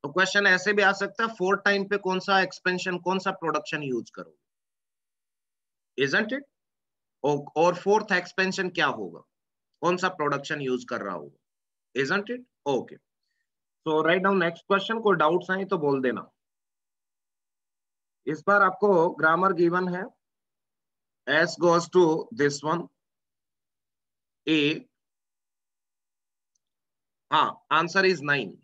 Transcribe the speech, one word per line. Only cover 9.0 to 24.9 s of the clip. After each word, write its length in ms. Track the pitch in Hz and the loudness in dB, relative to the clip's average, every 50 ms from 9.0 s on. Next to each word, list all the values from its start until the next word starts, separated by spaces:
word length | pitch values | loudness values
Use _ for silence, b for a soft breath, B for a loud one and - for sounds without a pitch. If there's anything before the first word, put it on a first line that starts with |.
| 98 87 85 - _ _ _ _ _ _ _ _ _ _ _ _ | -10 -12 -12 -18 _ _ _ _ _ _ _ _ _ _ _ _
कौन 140 | 147 170 180 | -2 -2 0
सा 120 | 180 185 185 | 0 -2 -4
production 520 | 185 - 151 143 139 135 139 - 156 147 | -2 -2 -2 -2 -2 -4 -6 -8 -8 -6
use 240 | 139 127 127 123 123 | -4 -4 -4 -4 -4
कर 160 | - 123 107 | -8 -8 -8
रहा 120 | 101 98 92 | -6 -8 -8
हूँ, 160 | 80 73 71 _ _ _ _ _ _ _ _ _ _ _ _ _ | -10 -12 -16 _ _ _ _ _ _ _ _ _ _ _ _ _
isn't 360 | 123 139 131 180 202 202 240 | -6 -2 -2 -2 -4 -4 -6
it? 140 | 247 254 247 _ _ _ _ | -12 -12 -12 _ _ _ _
Okay. 320 | 143 135 117 - - - - _ _ _ _ _ _ _ _ _ _ _ _ _ _ _ _ _ | -2 -2 -2 -4 -8 -18 -20 _ _ _ _ _ _ _ _ _ _ _ _ _ _ _ _ _
So 160 | 160 156 156 | -2 0 0
write 200 | 156 160 175 190 | 2 2 2 2
down 160 | 185 196 196 190 | 2 2 2 2
next 280 | 170 170 170 - _ - | 0 0 -4 -8 _ -2
question, 320 | 196 196 196 - 226 233 | -2 -2 -2 -4 -6 0
कोई 140 | 226 208 185 | 2 2 2
डाउट्स 340 | 165 151 156 175 180 175 180 | 4 2 2 2 0 -2 -2
आए 140 | 185 190 190 | -4 -4 -2
तो 140 | 190 196 170 | -4 -4 -2
बोल 220 | 147 143 135 135 | 0 0 0 0
देना। 280 | 127 123 113 95 90 _ _ _ _ _ _ _ _ _ _ _ _ _ _ _ _ _ _ _ _ _ _ _ _ _ _ _ _ _ _ _ _ _ _ _ _ _ _ _ _ | 0 -2 -2 -4 -10 _ _ _ _ _ _ _ _ _ _ _ _ _ _ _ _ _ _ _ _ _ _ _ _ _ _ _ _ _ _ _ _ _ _ _ _ _ _ _ _
इस 160 | 127 156 151 - | -8 -8 -4 0
बार 160 | 196 202 202 | 2 4 4
आपको 460 | 196 185 190 - 202 208 190 170 165 175 160 - | 4 2 2 2 2 4 4 4 4 2 0 0
grammar 340 | 156 160 165 175 185 196 | 2 2 2 4 2 0
given 360 | 185 165 175 170 170 180 185 180 180 | 2 2 2 2 2 0 -2 -2 -4
है, 100 | 180 202 262 _ _ _ _ _ _ _ _ _ _ _ _ _ _ _ _ _ _ _ _ _ _ _ | -6 -8 -10 _ _ _ _ _ _ _ _ _ _ _ _ _ _ _ _ _ _ _ _ _ _ _
S 300 | 127 143 156 170 170 - - | -2 0 0 0 0 -2 0
goes 280 | 165 175 165 170 170 - | 2 4 4 4 0 2
to 400 | - 180 175 160 160 160 - - 117 | 4 4 6 6 4 0 -4 -8 -2
this 280 | 113 147 143 143 143 | 0 0 0 0 -2
one, 260 | 147 156 165 175 - - _ _ _ _ _ _ _ _ _ _ _ _ _ _ _ _ _ _ _ _ _ _ _ _ _ _ _ _ _ _ _ | -4 -4 -4 -4 -4 -10 _ _ _ _ _ _ _ _ _ _ _ _ _ _ _ _ _ _ _ _ _ _ _ _ _ _ _ _ _ _ _
A। 400 | 147 160 156 147 147 160 - - _ | 0 2 2 2 0 -2 -4 -10 _